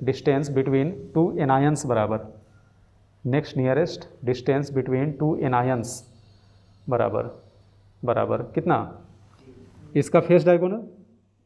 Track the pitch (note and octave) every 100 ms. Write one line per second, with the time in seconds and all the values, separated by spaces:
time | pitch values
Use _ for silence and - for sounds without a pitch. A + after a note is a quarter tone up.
0 | B2 C3 D3+ C#3 D3 C3+ C3+ C3+ D3 G3+
1 | - D#3+ E3+ - C#3+ C3+ C#3+ D3 C#3 A2+
2 | G#2+ A2 - - - _ _ _ _ _
3 | _ _ B2 C#3+ D3 C3+ B2+ C3+ E3+ -
4 | - - A#2+ B2 - C3+ D3 C3 B2+ B2+
5 | D3 D3+ D3+ - C3+ B2 B2+ B2+ A2 -
6 | - - _ _ _ _ _ _ - A#2+
7 | A2+ G#2+ A#2+ - - - _ _ _ _
8 | A#2+ A#2+ G#2+ A#2+ B2 - E3+ B2+ F2 -
9 | - - - - - - - - - D3
10 | C#3 E3+ E3 F3 E3 E3+ F3+ G#3+ - -
11 | - _ _ _